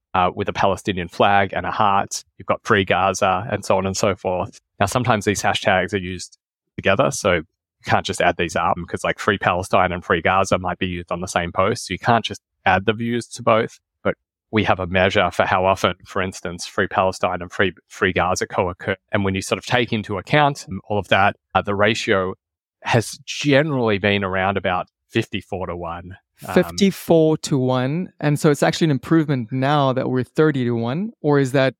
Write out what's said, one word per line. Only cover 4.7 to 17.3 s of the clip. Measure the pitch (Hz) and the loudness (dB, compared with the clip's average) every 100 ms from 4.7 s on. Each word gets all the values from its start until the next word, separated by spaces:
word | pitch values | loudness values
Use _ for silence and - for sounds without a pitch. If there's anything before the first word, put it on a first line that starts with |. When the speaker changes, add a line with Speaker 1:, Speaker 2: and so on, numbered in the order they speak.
| - | -4
Speaker 1:
Now, | 101 | -2
sometimes | 127 123 110 | 0 2 2
these | 101 95 | 2 0
hashtags | 104 92 - 95 92 | 0 0 2 2 0
are | 101 | -4
used | 90 90 - _ _ _ _ - | -6 -10 -12 _ _ _ _ -4
together, | 95 101 143 | 0 2 2
so | - 98 | 0 0
you | 87 78 _ _ _ | 0 -2 _ _ _
can't | - 104 | -2 -2
just | - - | 0 0
add | 87 85 | 0 0
these | 87 87 | -2 -2
up, | 85 87 85 | -2 -2 -4
'cause, | 101 | -6
like, | - - | -4 -2
Free | - 98 | -2 0
Palestine | - 90 95 104 90 | 0 -2 0 2 2
and | 90 | 0
Free | - 90 | -2 0
Gaza | 95 95 98 92 | 2 2 2 -2
might | 92 87 | -2 -4
be | 92 | -6
used | 87 87 | -6 -8
on | 87 | -8
the | 90 | -4
same | - 85 | -4 -4
post. | 82 95 117 - | 0 0 0 -6
So | |
you | 90 | -6
can't | - 117 | 0 0
just | - 104 _ _ - | 0 -10 _ _ 0
add | 95 101 | 2 0
the | |
views | 110 117 120 - | -2 -2 -4 -6
to | - | -6
both. | 117 110 - - _ _ | 0 2 0 -8 _ _
But | 101 - _ _ - | -4 -4 _ _ -4
we | 110 | 0
have | 95 98 | 2 0
a | 90 | 0
measure | 95 95 104 87 | 2 4 4 0
for | - 95 | 2 2
how | 98 | 2
often, | 95 95 104 90 | 2 2 0 -2
for | - 101 | -6 -4
instance, | 92 - 87 87 - | -4 -4 -10 -10 -8
Free | - 95 | -4 -2
Palestine | - 95 92 95 | 0 0 0 -4